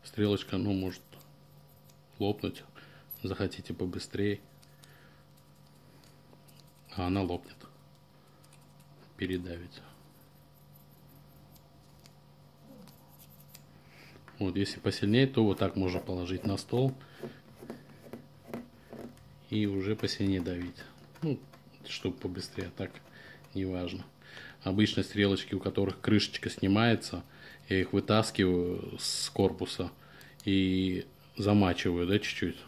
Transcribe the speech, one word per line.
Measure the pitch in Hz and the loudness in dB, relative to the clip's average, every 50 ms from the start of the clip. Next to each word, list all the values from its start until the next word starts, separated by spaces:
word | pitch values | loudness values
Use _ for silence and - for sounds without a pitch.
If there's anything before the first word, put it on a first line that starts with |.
| - | -20
стрелочка, | - - 107 104 104 101 92 - - - | -10 -2 0 2 2 2 0 0 -2 -2
ну, | 92 95 104 98 | 0 0 2 0
может | 95 95 92 90 - - - - - - - - - - - - - - - - - - - - - - - - - | 0 -2 -4 -6 -8 -18 -20 -20 -20 -20 -20 -20 -20 -20 -20 -20 -20 -20 -20 -20 -20 -20 -20 -20 -20 -20 -20 -6 -2
лопнуть. | 101 101 104 - - 98 - - - - - - - - - - - - - - - | 0 0 0 0 -4 -6 -6 -6 -18 -20 -20 -20 -20 -20 -20 -20 -20 -20 -16 -10 -6
Захотите | 95 92 - 101 90 - - - - 85 | -6 -2 -2 -2 -4 -4 -8 -10 -10 -6
побыстрее, | - 92 92 87 95 - - - - 101 104 101 101 - - - - - - - - - - - - - - - - - - - - - - - - - - - - - - - - - - - - - - - - - - - - - - - - - - - | -4 -4 -4 -4 -8 -10 -8 -4 0 0 0 0 -2 -8 -20 -20 -20 -20 -20 -20 -20 -20 -20 -20 -20 -20 -20 -20 -20 -20 -20 -20 -20 -20 -20 -20 -20 -20 -20 -20 -20 -20 -20 -20 -20 -20 -20 -20 -20 -20 -20 -20 -20 -20 -20 -20 -20 -20 -20 -20 -20 -20 -10 -6
а | 98 90 | -2 0
она | 90 92 98 | 2 2 2
лопнет, | 95 85 87 87 - - - - - - - - - - - - - _ - - - - - - - - - - - - - - - - - - - - - | 2 0 -2 -6 -8 -12 -20 -20 -20 -20 -20 -20 -20 -20 -20 -20 -20 _ -20 -20 -20 -20 -20 -20 -20 -20 -20 -20 -20 -20 -20 -20 -20 -20 -20 -20 -20 -20 -8
передавит. | - 98 90 92 90 87 90 85 85 87 90 - - - - - - - - - - - - - - - - - - - - - - - - - - - - - - - - - - - - - - - - - - - - - - - - - - - - - - - - - - - - - 214 190 - - - - - - - - - - - - - - - - - - - - - - - - - - - - - - | -6 -4 -2 -2 -4 -4 -6 -10 -10 -12 -14 -18 -20 -20 -20 -20 -20 -20 -20 -20 -20 -20 -20 -20 -20 -20 -20 -20 -20 -20 -20 -20 -20 -20 -20 -20 -20 -20 -20 -20 -20 -20 -20 -20 -20 -20 -20 -20 -20 -20 -20 -20 -20 -20 -20 -20 -20 -20 -20 -20 -20 -20 -20 -20 -20 -20 -20 -20 -20 -20 -20 -20 -20 -20 -20 -20 -20 -20 -20 -20 -20 -20 -20 -20 -20 -20 -20 -20 -20 -20 -20 -20 -20 -20 -20 -20 -20 -20 -20 -20 -20 -20 -20 -6
Вот, | - 101 92 90 | -4 -4 -2 0
если | 98 98 - - - | 0 -2 -2 -4 -4
посильнее, | - 104 - - - 101 107 127 135 | -2 -2 0 0 2 4 6 6 6
то | 135 135 113 110 | 6 6 4 4
вот | 101 95 - | 4 4 2
так | 101 92 - | 2 0 2
можно | 98 95 92 90 90 | 0 0 0 0 -2
положить | - - 92 90 87 87 95 92 - | -4 -4 -4 -4 -4 -4 -4 -4 -2
на | 104 98 | -2 -2
стол | 95 - - 117 120 131 135 131 - - - - - - - - - - - - - - - - - - - - - - - - - - - - - - - - - - - - - - - - - - - - - - - - - - - | -2 -4 -2 0 2 2 2 0 -4 -14 -20 -16 -14 -14 -14 -14 -16 -20 -20 -20 -20 -16 -16 -16 -16 -16 -20 -20 -20 -18 -18 -18 -18 -18 -20 -20 -20 -14 -12 -12 -12 -12 -14 -20 -20 -20 -16 -14 -14 -14 -14 -16 -20 -20 -20 -20 -20 -10 -2
и | 110 107 104 | 0 0 2
уже | 101 98 98 95 101 107 | 2 0 0 0 -2 -2
посильнее | - - 98 - - 98 98 95 92 | -2 -2 -4 -2 0 0 2 2 0
давить. | 85 92 90 87 90 85 - - - - - - - - - - | 0 -2 -4 -6 -6 -8 -10 -14 -18 -20 -20 -20 -20 -20 -10 -4
Ну, | 160 160 131 - - - - - - - - - - | -2 -2 -2 -4 -6 -18 -20 -20 -20 -20 -20 -20 -16
чтобы | - - - - 95 90 | -14 -14 -6 -4 -4 -6
побыстрее, | - - 95 90 92 - - - - 92 | -4 -8 -8 -6 -6 -10 -8 -8 -8 -8
а | 90 | -8
так | - - 98 - - - - - - - - - - - - - - | -6 -8 -8 -8 -8 -16 -20 -20 -20 -20 -20 -20 -20 -20 -20 -8 -6
неважно. | 95 95 92 92 90 90 87 117 110 101 - - - - - - - - - - - - | -4 -2 -2 -2 -2 -4 -4 -6 -8 -10 -14 -18 -20 -20 -20 -18 -18 -18 -18 -18 -8 -4
Обычно | 98 95 104 107 104 - - | 0 4 4 4 4 4 0
стрелочки, | 95 - - 104 101 98 98 92 - - - | -2 0 2 2 4 4 4 2 0 -4 -6
у | 92 | -4
которых | - 98 - - 98 95 92 - | -4 -2 0 0 0 0 -2 -2
крышечка | - - 110 104 - - - - - 95 | 2 4 4 4 4 2 -4 -6 -6 -6
снимается, | - - - 95 98 107 117 120 110 101 - - - 90 - - - - - - - - - | -4 0 2 4 6 6 8 6 6 4 0 -6 -8 -8 -8 -12 -20 -20 -20 -20 -20 -20 -4
я | - 95 95 | 0 2 2
их | 90 - - | 2 2 0
вытаскиваю | 98 - - 104 110 107 - - - 95 92 90 90 87 87 90 - - - - - | 0 4 4 4 4 4 2 2 4 4 4 6 4 2 0 -2 -4 -6 -8 -8 -6
с | - - - - - - | -6 -4 -4 -4 -6 -4
корпуса | - - 98 92 90 - 92 - - - 90 85 - - - - - - - - - - - | 2 2 2 2 2 0 -6 -6 -4 -6 -6 -6 -8 -14 -20 -20 -20 -20 -20 -20 -20 -8 -2
и | 104 98 98 95 92 95 92 95 92 92 92 - - - - - - - | 2 4 4 4 4 4 2 2 2 0 -2 -6 -10 -16 -20 -20 -16 -8
замачиваю, | - 101 101 104 104 98 90 85 - - 98 87 87 87 | -2 2 6 6 6 6 6 4 2 0 0 0 0 2
да, | 87 101 104 | 2 2 2
чуть-чуть. | - - - - 98 87 82 - - | 2 -2 -4 -2 -2 -4 -4 -6 -14